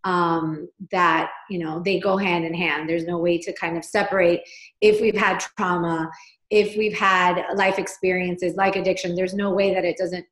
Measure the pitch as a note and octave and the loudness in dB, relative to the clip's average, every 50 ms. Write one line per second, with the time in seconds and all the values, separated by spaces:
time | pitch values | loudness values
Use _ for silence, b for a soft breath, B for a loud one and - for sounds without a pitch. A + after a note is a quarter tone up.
0 | - F#3 F3+ F3 F3 E3+ E3 E3 D#3+ D#3+ D#3 D#3 - - _ _ G3 - - F#3 | 0 2 2 2 2 2 2 0 0 -2 -4 -6 -10 -16 _ _ -10 -4 0 2
1 | F3+ E3 D#3+ D#3+ E3 - - - - - G3+ F3 E3 D#3 D#3 E3+ F3 G3 F#3+ F3 | 4 4 4 2 0 -4 -8 -14 -12 -8 -6 -6 -4 -4 -6 -4 -2 0 0 0
2 | F3+ G3+ F#3+ G3 G3+ F#3 F3 E3+ E3 E3 E3 E3+ F3+ D#3+ D3 D3+ D#3+ D#3+ E3 E3+ | 2 2 0 2 2 0 0 0 0 -2 -2 -2 -2 -2 -2 -2 -2 -2 -2 -2
3 | E3 E3+ F3 E3+ E3+ F3 E3+ E3 E3+ G3 E3+ - F#3 E3 E3 E3 D#3 - - G#3 | -2 -2 -2 0 2 2 2 0 -2 -8 -8 -6 -6 -4 -4 -6 -8 -2 -2 -2
4 | F#3+ - F3+ F#3+ F3+ E3+ F3 E3+ B B B B B B B _ G#3 G#3+ G#3+ G#3+ | 0 0 2 2 4 4 2 0 B B B B B B B _ 4 4 4 6
5 | A3+ A3 G3+ G3 G#3+ G3 F#3 - - - _ - G3+ F3+ F3+ F3 E3+ E3+ E3 D#3+ | 2 2 2 2 0 0 0 -2 -6 -10 _ -4 -2 0 0 0 0 0 -2 -2
6 | D#3+ D#3+ B B B B B B _ _ G#3 G#3 G3+ G#3 G#3 G#3+ A3 G#3+ F#3 - | -4 -6 B B B B B B _ _ 2 2 2 2 0 -2 -2 -2 0 0
7 | A3 G3 F#3+ F#3 F3+ F3+ F3 F3+ - - F3 G3+ F#3+ F#3+ F#3 - D#3+ - - - | 2 2 4 4 4 4 2 0 -2 -2 0 2 2 2 2 0 -4 -6 -6 -2
8 | - F#3 F#3 F#3 F3+ F3+ F3 F3 F#3 F3 E3 F#3+ F#3+ G3 F#3+ G3 F3 F#3+ F#3 F#3 | -2 0 0 0 0 -2 -4 -2 -4 -4 0 2 2 2 2 0 0 0 -2 -2
9 | - F3+ F3 F3+ F#3 F3+ F#3+ G3+ G3+ G3+ F#3 G3 G3 G3 F#3 F#3 F3 F3 D#3+ - | -2 -4 -2 -2 -2 -2 -2 -2 -2 0 0 2 2 2 0 0 0 -2 -2 -2
10 | F#3+ E3+ F3+ F3+ D#3+ _ | -4 -4 -4 -8 -10 _